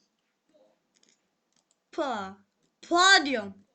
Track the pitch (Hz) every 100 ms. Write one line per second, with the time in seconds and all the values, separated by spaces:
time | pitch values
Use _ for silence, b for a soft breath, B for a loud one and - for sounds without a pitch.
0 | _ _ _ _ _ _ _ _ _ _
1 | _ _ _ _ _ _ _ _ _ -
2 | 277 220 190 - _ _ _ _ - 339
3 | 381 381 285 240 202 - _